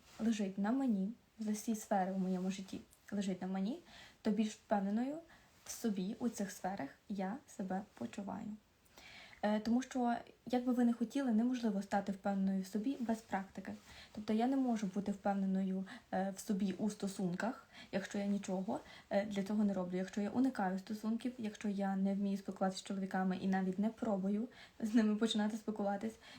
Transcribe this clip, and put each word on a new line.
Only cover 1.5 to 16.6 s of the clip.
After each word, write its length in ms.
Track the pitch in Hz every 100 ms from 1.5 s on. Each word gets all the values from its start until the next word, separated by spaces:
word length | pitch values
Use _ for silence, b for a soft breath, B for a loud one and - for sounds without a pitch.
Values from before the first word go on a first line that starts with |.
всі 220 | 214 -
сфери 380 | 214 - 202 185
у 60 | 190
моєму 320 | 185 185 185
житті 300 | 190 190 - - - -
лежить 300 | 202 196 185
на 60 | 185
мені, 320 | 190 196 311 B B B B
то 80 | -
більш 220 | 208 220
впевненою 680 | - - 202 196 208 262 302 330 B B -
в 60 | -
собі 460 | - 233 196 185 233
у 100 | 240
цих 220 | - 196
сферах 380 | - 180 196 277 - -
я 280 | 196 190 254 -
себе 360 | - 185 185 208
почуваю. 600 | - 233 - 196 196 208 214 _ _ _ B B B B B
Е, 160 | 208 214
тому 220 | 214 240
що, 320 | 262 262 240 240 - - -
як 180 | 247
би 80 | 247
ви 120 | 240
не 80 | 240
хотіли, 400 | 233 226 269 269
неможливо 500 | 220 247 254 233 196
стати 300 | 196 202 202
впевненою 500 | 196 202 196 190 190
в 40 | 190
собі 300 | 214 214 277
без 180 | 233 220
практики. 540 | - 190 190 - 190 208 B B B
Тобто 200 | - 214
я 140 | 220 240
не 100 | 269
можу 300 | 254 220 202
бути 260 | 208 202
впевненою, 720 | 202 208 196 190 190 190 190 190 B -
е, 200 | 190 196 190
в 40 |
собі 320 | - 196